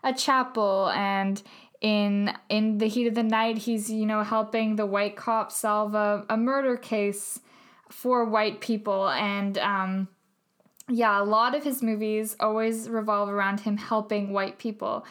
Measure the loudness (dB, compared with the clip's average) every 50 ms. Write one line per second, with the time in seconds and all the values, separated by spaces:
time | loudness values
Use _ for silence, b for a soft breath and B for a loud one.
0 | B -2 -2 0 2 2 4 2 2 0 0 0 2 2 2 2 2 2 2 2
1 | 2 2 0 0 0 0 -2 -4 -6 B B B B B B -2 0 2 2 2
2 | 2 2 2 2 0 0 -2 -4 -6 -2 0 0 2 0 0 2 0 0 0 2
3 | 0 0 2 2 2 2 2 2 2 0 0 -2 -2 -2 -2 -2 -2 -2 -2 -2
4 | 0 0 0 0 0 0 0 0 0 0 0 0 0 0 0 0 0 0 2 0
5 | 0 0 -2 -6 -2 0 0 0 0 -2 -4 -4 0 0 2 2 0 0 0 2
6 | 2 2 2 0 -2 -2 0 0 2 2 2 2 2 0 0 -2 -2 -2 -2 0
7 | 0 0 -2 -4 -8 -10 -12 -12 B B B B B B B B B B -16 -6
8 | 0 2 2 2 2 2 2 2 2 0 -2 -4 -4 -2 -2 -2 0 -2 0 0
9 | 0 0 0 0 0 -2 -2 -2 -2 -2 -2 0 0 0 0 0 0 -2 -2 -2
10 | -4 -6 _ _ _ _ _ _ _ _ _ _ _ _ _ -16 -6 -4 0 2
11 | 4 4 4 2 2 2 4 4 2 2 0 0 -2 -2 -2 -2 0 -2 0 0
12 | 0 -2 -2 -2 -2 -4 -4 -2 -2 0 0 2 0 0 -2 -4 -6 -4 -4 -2
13 | 0 0 2 2 0 0 0 0 0 0 0 -2 -2 -2 -2 -2 -2 0 0 0
14 | 0 0 -2 -2 -2 -2 -2 -2 -2 -2 -6 -6 -8 -8 -6 -4 -4 -4 -4 -4
15 | -6 B